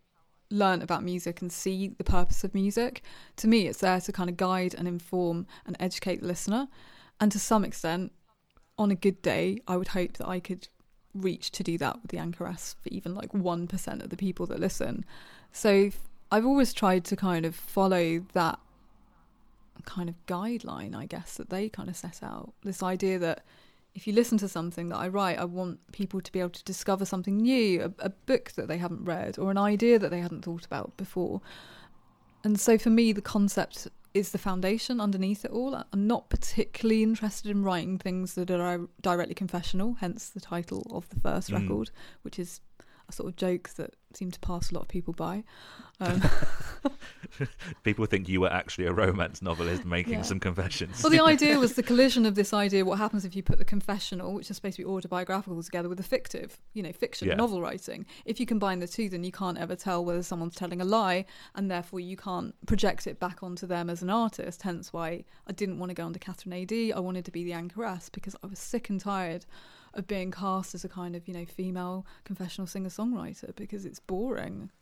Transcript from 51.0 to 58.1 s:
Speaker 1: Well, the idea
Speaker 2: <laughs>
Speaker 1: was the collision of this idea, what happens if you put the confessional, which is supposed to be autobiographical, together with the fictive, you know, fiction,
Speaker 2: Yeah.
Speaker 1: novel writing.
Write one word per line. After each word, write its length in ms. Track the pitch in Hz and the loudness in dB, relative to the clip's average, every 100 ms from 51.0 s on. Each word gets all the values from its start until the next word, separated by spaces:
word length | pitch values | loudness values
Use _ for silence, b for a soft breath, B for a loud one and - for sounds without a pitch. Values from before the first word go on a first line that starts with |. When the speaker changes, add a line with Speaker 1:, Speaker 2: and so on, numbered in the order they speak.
Speaker 1:
Well, 60 | - | 6
the 80 | 320 | 8
idea 380 | 320 311 294 294 | 8 8 6 6
Speaker 2:
<laughs> 60 | 247 | 4
Speaker 1:
was 80 | |
the 100 | - | 2
collision 420 | 226 240 262 254 220 | 2 6 6 6 4
of 100 | 202 | 4
this 180 | 202 | 2
idea, 320 | 208 202 196 185 | 2 2 2 2
what 120 | 190 | 2
happens 260 | 214 208 185 | 0 -2 -6
if 100 | 190 | -4
you 60 | |
put 140 | 190 - | 6 8
the 80 | - | 10
confessional, 680 | 202 196 202 - 185 180 | 8 4 -2 -4 -6 -6
which 160 | 202 262 | -8 -8
is 60 | 196 | -8
supposed 200 | 202 185 | -8 -6
to 60 | |
be 20 | - | -6
autobiographical, 760 | 190 175 180 180 190 190 170 | -4 -4 -4 -2 -4 -4 -8
together 260 | 170 175 175 | -6 -4 -4
with 80 | 180 | -4
the 60 | |
fictive, 560 | 185 - - - - - - | -2 -2 -2 -8 -10 -16 -14
you 100 | 220 | -8
know, 80 | 170 | -8
fiction, 340 | 180 233 - 190 | -4 -6 -2 0
Speaker 2:
Yeah. 80 | 190 | 2
Speaker 1:
novel 260 | 240 190 | 2 0
writing. 440 | 170 190 - - - | -4 -6 -10 -12 -12